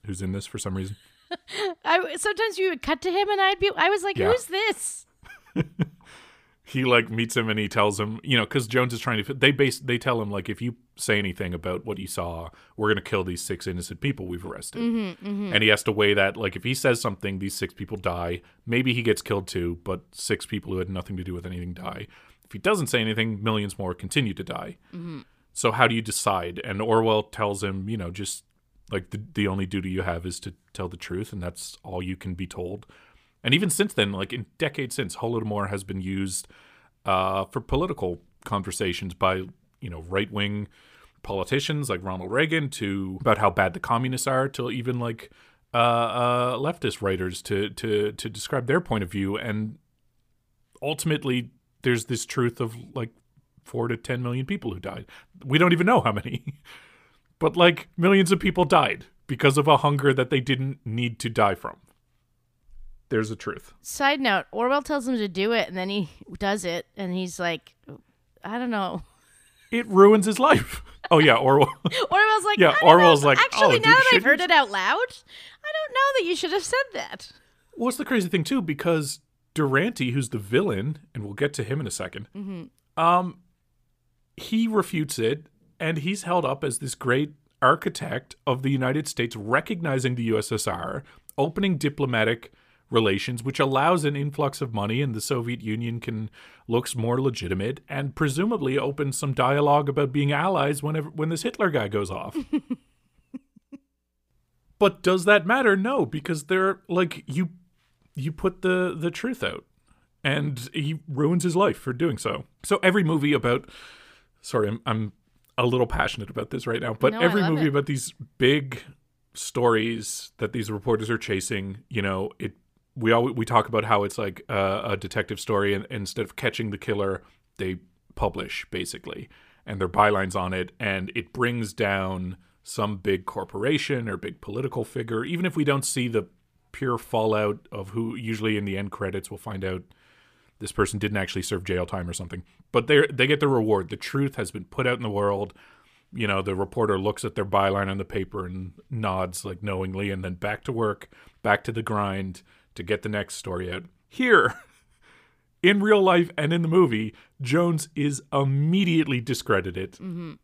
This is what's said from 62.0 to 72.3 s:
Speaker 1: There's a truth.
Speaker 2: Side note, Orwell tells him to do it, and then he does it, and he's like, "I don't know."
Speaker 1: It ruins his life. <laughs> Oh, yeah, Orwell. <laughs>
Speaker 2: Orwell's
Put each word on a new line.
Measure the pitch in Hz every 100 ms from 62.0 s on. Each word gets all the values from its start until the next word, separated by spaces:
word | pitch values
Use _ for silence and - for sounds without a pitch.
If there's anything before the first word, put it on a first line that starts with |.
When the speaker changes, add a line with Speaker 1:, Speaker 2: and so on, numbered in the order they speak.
| _ _ _ _ _ _ _ - - - _
Speaker 1:
There's | 113 110
a | 110
truth. | - - - _
Speaker 2:
Side | - - 277 294
note, | 262 277 -
Orwell | 208 240 277
tells | 277 285 240
him | 247
to | 208
do | 175 202
it, | 233 170
and | 185
then | 185
he | 202 170 - - 180
does | 202 202 180
it, | 170 - -
and | 190
he's | 180 185 -
like, | 170 165 _ _ - 139 _ _ _ _
"I | 185 233
don't | 247
know." | 220 185 170 - _ _ _ _ _ _
Speaker 1:
It | 233 226
ruins | 190 202 214 196
his | 208
life. | 277 - - - -
<laughs> | - -
Oh, | 165
yeah, | 156 117
Orwell. | 131 139 135 - 175
<laughs> | 523 440
Speaker 2:
Orwell's | 381 440